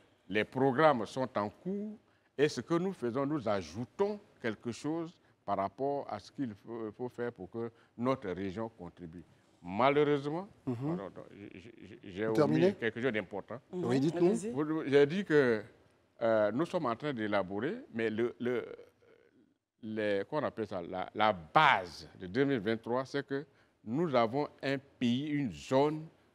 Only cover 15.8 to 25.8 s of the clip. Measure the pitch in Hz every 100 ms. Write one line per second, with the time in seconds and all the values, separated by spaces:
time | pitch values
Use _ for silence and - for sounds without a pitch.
15.8 | _ _ _ - 117 110 104 120 170 180
16.8 | 131 113 147 120 107 104 90 101 135 247
17.8 | - 113 113 107 120 - 123 120 - -
18.8 | 92 _ _ _ _ 92 _ _ _ _
19.8 | 110 110 104 98 101 151 113 - 107 95
20.8 | 85 92 - 107 107 92 78 - 147 110
21.8 | 90 - 78 - 92 110 139 131 98 113
22.8 | 117 123 131 143 127 139 156 _ _ _
23.8 | 107 131 175 127 113 135 143 - 135 139
24.8 | - - 120 123 151 147 117 73 - 131